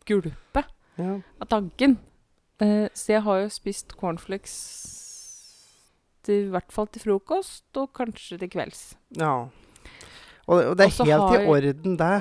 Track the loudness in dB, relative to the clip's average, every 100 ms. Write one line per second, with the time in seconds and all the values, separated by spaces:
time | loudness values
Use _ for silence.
0 | -2 0 0 -8 -6 -4 -4 -8 _ -8
1 | -6 -6 -10 -16 -4 -4 -4 0 2 2
2 | 0 _ _ _ _ -2 2 2 0 -4
3 | 0 2 2 0 0 -6 -10 -10 -12 -10
4 | -8 -8 -8 -10 -10 -14 -14 -14 -16 -16
5 | -18 -20 -20 -20 -20 -20 _ _ _ _
6 | _ _ -2 -2 0 -4 -6 -6 -6 -6
7 | -2 -2 0 -4 -4 -12 -12 -8 -8 -6
8 | -8 -10 -14 -12 -8 -6 -8 -10 -20 -20
9 | _ -4 -2 -2 -4 -14 _ -20 -20 -20
10 | -20 -20 -20 -10 2 4 4 6 4 6
11 | 4 6 6 4 4 4 2 0 -2 0
12 | 2 2